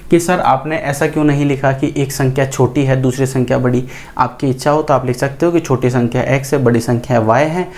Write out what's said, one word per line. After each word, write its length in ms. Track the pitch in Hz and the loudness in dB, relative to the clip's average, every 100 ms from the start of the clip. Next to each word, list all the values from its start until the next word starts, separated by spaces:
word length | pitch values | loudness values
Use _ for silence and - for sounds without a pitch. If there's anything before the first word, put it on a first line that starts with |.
| - | 0
कि 80 | 170 | 0
सर 200 | 170 - | 2 0
आपने 360 | 123 131 151 160 | 2 0 -2 -4
ऐसा 280 | 139 139 160 | -4 -2 -2
क्यों 180 | 156 | 2
नहीं 200 | 151 143 | 2 2
लिखा 280 | 143 135 135 | 0 0 0
कि 180 | 135 143 147 | 0 -2 0
एक 160 | 135 | -2
संख्या 340 | - 131 135 135 | 0 0 0 -2
छोटी 380 | - 123 143 | 0 0 2
है 160 | 135 135 | 2 2
दूसरी 240 | 131 127 135 | 0 0 0
संख्या 320 | 135 123 127 | 0 0 0
बड़ी। 260 | 123 123 127 - - - | 2 0 -2 -12 -10 -4
आपकी 300 | 123 - 139 | -4 -2 -4
इच्छा 220 | 127 147 | 0 0
हो 120 | 151 | 0
तो 120 | 151 | 2
आप 120 | 131 127 | 0 0
लिख 100 | 123 | -2
सकते 300 | 139 139 170 | -4 0 0
हो 60 | |
कि 80 | 170 | 0
छोटी 300 | 160 123 127 | 0 0 0
संख्या 320 | 123 120 127 | 0 0 0
एक्स 280 | 123 135 135 | 0 0 0
है, 80 | 143 | 0
बड़ी 160 | 127 117 | 2 2
संख्या 400 | 117 117 - 120 | 0 -2 0 0
वाई 240 | 110 120 156 | 2 2 2
है 220 | 170 180 | -2 -6